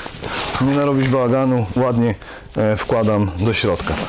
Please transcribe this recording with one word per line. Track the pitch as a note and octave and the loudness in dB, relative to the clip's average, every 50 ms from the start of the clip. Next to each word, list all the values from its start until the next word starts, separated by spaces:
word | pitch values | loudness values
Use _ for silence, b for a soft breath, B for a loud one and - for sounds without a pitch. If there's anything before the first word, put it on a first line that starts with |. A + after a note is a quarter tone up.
| B B - B B B B B B B B B | B B -12 B B B B B B B B B
nie | B2+ C3+ C#3 | 0 2 2
narobić | C#3+ C#3+ C#3+ C#3 C3+ C3 C3 | 2 2 2 2 2 2 2
bałaganu, | B2+ C3+ B2+ A#2+ B2 C3 C3+ C3 B2+ B2 A2+ G2 - | 2 2 2 2 2 2 2 2 2 2 0 0 0
ładnie, | B2 B2+ B2+ B2 A#2 A#2 A#2 G2+ - B B B B B B - | 0 0 2 2 2 2 2 0 -2 B B B B B B -4
e, | - A2 G#2+ G#2+ | 0 0 2 0
wkładam | G2+ - - C3+ A#2 A2 G#2 G#2+ G#2 G#2 F#2+ E2+ F2 | 0 0 0 0 2 2 2 2 2 2 0 -2 -2
do | G2 A2+ G#2+ | -2 0 0
środka. | - - G#2+ F2 - - - D#2 - B | 0 0 0 0 -2 -2 -4 -4 -4 B